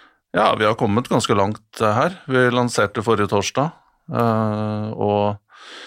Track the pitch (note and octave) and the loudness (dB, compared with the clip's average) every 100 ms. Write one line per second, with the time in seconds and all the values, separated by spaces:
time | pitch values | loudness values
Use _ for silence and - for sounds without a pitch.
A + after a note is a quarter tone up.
0 | _ _ _ - G#3+ G#2+ G#2+ A2+ A2 G#2 | _ _ _ 0 2 2 0 0 0 0
1 | C3 C3+ - G#2 G2 A2 _ - G#2+ A2 | 0 -2 0 0 0 -4 _ -2 0 2
2 | E3 F#3+ - B2+ B2 B2 A#2+ - G2+ A#2 | 0 -4 -2 2 2 2 0 0 0 0
3 | G#2+ G#2+ G2+ G#2 - - D#3+ - _ _ | 0 2 2 0 0 -2 -4 -6 _ _
4 | - A#2+ A#2 A2 A2 G#2+ G#2+ G#2+ G#2+ - | -6 0 0 2 -2 -2 -4 -6 -6 -4
5 | G#2 G#2 G#2 G2+ _ - - - | 0 0 0 -4 _ -20 -20 -20